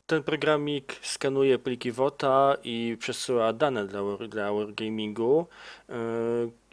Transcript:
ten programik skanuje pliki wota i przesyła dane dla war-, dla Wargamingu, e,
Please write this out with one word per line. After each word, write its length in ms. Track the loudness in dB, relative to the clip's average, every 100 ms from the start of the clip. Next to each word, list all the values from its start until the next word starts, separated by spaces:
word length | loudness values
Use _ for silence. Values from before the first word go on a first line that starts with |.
| -2
ten 160 | -2
programik 760 | 0 0 2 2 0 -4 -6 -14
skanuje 560 | -10 -4 0 4 4 4
pliki 340 | 2 -4 -4
wota 640 | 0 -2 0 4 6 6 2
i 320 | -2 -4 -4 -4
przesyła 520 | -6 -6 0 2 2
dane 340 | 2 0 0 -4
dla 160 | -4
war-, 260 | -4 -4 -8
dla 240 | -6 -4
Wargamingu, 960 | -2 -4 -6 -6 -4 -4 -2 2 2 0 -10 -20 -20 -12
e, 60 | -8 -4 -2 -2 -2 -4 -8 _